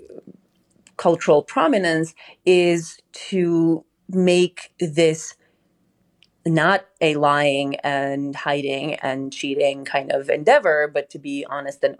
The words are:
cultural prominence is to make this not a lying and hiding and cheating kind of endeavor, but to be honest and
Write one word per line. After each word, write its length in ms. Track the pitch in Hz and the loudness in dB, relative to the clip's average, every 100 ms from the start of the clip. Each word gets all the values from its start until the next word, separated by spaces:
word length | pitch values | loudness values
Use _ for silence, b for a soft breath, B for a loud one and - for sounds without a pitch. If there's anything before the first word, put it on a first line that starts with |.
| - - - - _ _ _ _ _ - | -20 -20 -20 -20 _ _ _ _ _ -4
cultural 440 | 185 165 - 151 | 0 0 4 2
prominence 720 | - 269 311 220 175 160 165 - B B 180 | 2 0 2 2 0 0 -2 -8 B B 2
is 540 | 180 175 170 165 - _ | 4 4 0 -4 -16 _
to 680 | - - 190 175 165 165 165 - _ - | -20 -6 -2 0 2 2 0 -6 _ -6
make 640 | 185 180 180 180 - - - | 0 4 4 2 -2 -20 -8
this 540 | 175 147 170 160 - - _ _ _ _ _ _ _ _ _ _ | -4 2 2 2 -6 -20 _ _ _ _ _ _ _ _ _ _
not 440 | 165 160 165 190 - - | -2 2 4 2 -2 -2
a 120 | 165 147 | 0 2
lying 580 | 147 143 147 139 139 139 | 2 4 2 0 -2 -4
and 580 | 143 139 139 139 139 139 | -4 -2 -2 -4 -6 -6
hiding 600 | 151 147 139 135 151 - | -2 -2 -2 -6 -6 -6
and 360 | 139 131 135 | -6 -6 -8
cheating 540 | - 143 135 143 139 135 | -8 -6 -2 -2 -2 -6
kind 260 | 143 135 | -6 -4
of 160 | 139 139 | -4 -2
endeavor, 640 | 147 151 285 190 151 147 | -2 4 4 4 0 0
but 160 | 147 143 | -4 -6
to 120 | 160 | -10
be 260 | 143 143 - | -10 -10 -8
honest 360 | 143 139 - | -10 -10 -4
and 120 | 139 | -4